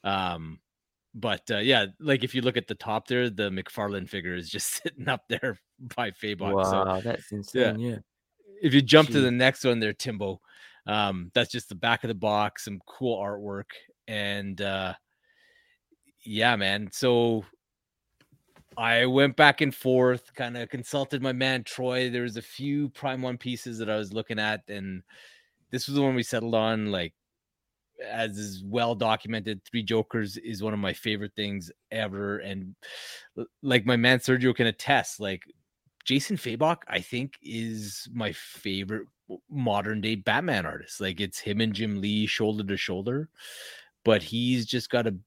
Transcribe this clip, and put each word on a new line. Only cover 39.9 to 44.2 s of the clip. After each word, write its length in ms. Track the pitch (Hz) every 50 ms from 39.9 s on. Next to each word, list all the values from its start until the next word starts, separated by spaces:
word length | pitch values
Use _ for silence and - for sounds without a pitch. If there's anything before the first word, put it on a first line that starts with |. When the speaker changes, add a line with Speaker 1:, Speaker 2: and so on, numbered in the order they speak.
| 107 107
Speaker 1:
day 160 | 101 110 113
Batman 500 | 101 95 117 107 135 175 175 131 98 85
artist. 340 | 78 - - - - - -
Like, 200 | 104 95 90 90
it's 180 | 104 92 - -
him 220 | - 110 101 107
and 120 | 113 110
Jim 280 | 101 98 113 107 101 98
Lee 260 | 95 104 107 107 107
shoulder 380 | 104 - - 113 107 107 107 104
to 120 | 95 98
shoulder, 540 | 92 - - 92 95 98 120 127 143 156 - _ - - - - - - - - - - _ _ _ _
but 180 | 113 110 104